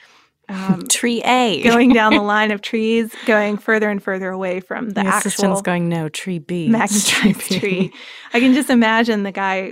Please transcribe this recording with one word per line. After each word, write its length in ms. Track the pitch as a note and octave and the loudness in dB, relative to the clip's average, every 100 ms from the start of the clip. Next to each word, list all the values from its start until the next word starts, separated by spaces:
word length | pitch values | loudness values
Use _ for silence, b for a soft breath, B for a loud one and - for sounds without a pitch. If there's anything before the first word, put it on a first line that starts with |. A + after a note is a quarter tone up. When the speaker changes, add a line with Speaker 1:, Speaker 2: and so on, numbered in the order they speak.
| b b b b - | b b b b -12
Speaker 1:
Um, 360 | F#3+ F#3+ F#3 - | -4 -2 -2 -2
Speaker 2:
<laughs> 40 | |
Tree 320 | - A#3+ A#3 | -2 0 0
A. 400 | - B3+ A#3+ E3+ | 2 2 2 2
Speaker 1:
going 300 | A#3 A#3 B3 | 2 4 6
down 200 | A#3 G#3+ | 6 4
the 80 | G#3+ | 2
Speaker 2:
<laughs> 120 | G#3 G#3 | 2 0
Speaker 1:
line 160 | G#3+ | 0
of 100 | G3+ | -2
trees, 540 | - A3+ A3 A3+ A3+ - - | -4 -2 0 0 0 -4 0
going 320 | G#3+ G#3 G#3 | 2 2 -2
further 320 | - A3 G#3+ | 0 0 0
and 140 | G3+ | -2
further 260 | G3+ F#3+ F#3+ | -4 -6 -6
away 300 | F#3 F#3+ F#3 | -6 -4 -6
from 300 | F#3 A3+ A#3 | -8 -8 -6
the 120 | G3 | -2
Speaker 2:
The 60 | F#3+ | 0
assistant's 520 | G3+ G#3 - G3+ G3 | 0 -2 0 0 0
Speaker 1:
actual 20 | |
Speaker 2:
going, 260 | G3 F3 E3+ | -2 -2 -2
"No, 220 | E3+ D#3 | -2 -4
tree 280 | - G3 E3+ | -8 -8 -8
B." 280 | D3 F3 D#3+ | -6 -4 0
Speaker 1:
magnetized 400 | A3+ G3+ G#3 - | 0 0 0 0
Speaker 2:
<laughs> 0 | |
Tree 260 | - G#3+ | 2 2
B. 260 | - - F#3 | 0 -4 -4
Speaker 1:
tree. 340 | G#3 F#3 F#3 B B B B | -2 -2 -2 B B B B
I 80 | A#3+ | 0
can 120 | B3+ | 4
just 160 | B3+ C4+ | 4 2
imagine 540 | B3 A3 A3 A#3 G#3+ | 4 4 2 2 0
the 80 | G3+ | -4
guy 400 | F#3+ G3 F#3+ F#3+ | -4 -2 -2 -6